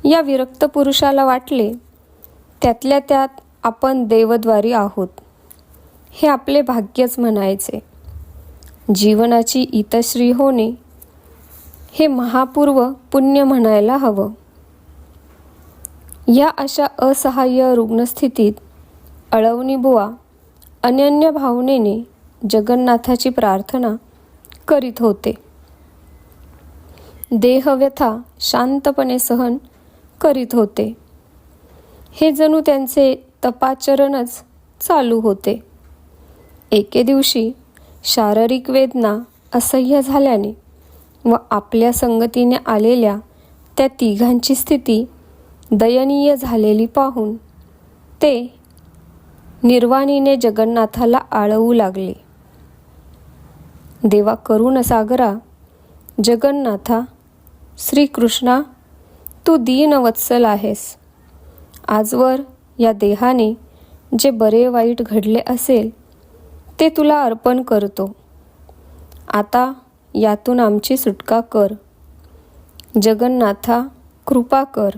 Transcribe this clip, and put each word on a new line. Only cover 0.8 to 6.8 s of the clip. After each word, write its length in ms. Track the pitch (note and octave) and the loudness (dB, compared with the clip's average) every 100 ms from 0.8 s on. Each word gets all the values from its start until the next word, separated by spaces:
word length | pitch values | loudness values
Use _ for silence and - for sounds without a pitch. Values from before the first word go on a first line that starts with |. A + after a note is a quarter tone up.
| C#4 C4+ C#4 C#4 C4+ | 0 2 2 2 2
वाटले, 480 | B3+ B3+ C4+ G#3+ A#3+ _ _ _ _ _ _ _ _ | 0 -2 -4 -2 -6 _ _ _ _ _ _ _ _
त्यातल्या 380 | B3 A#3 C4 C#4 | -2 0 0 0
त्यात 280 | C#4 C4+ C4+ - _ _ | 2 0 0 -6 _ _
आपण 400 | A#3 A3+ C4 C4 | -6 -2 -2 0
देवद्वारी 680 | A3+ A3+ A3 A#3 A3+ G#3+ A3 | 2 2 2 0 2 0 2
आहोत, 360 | A#3+ G3+ G3 F#3 - _ _ _ - _ _ _ _ _ | 0 -2 -4 -8 -10 _ _ _ -20 _ _ _ _ _
हे 160 | - D4+ | -2 0
आपले 340 | C4 C4+ C#4+ | 0 0 0
भाग्यच 580 | C4+ A#3+ | 0 -4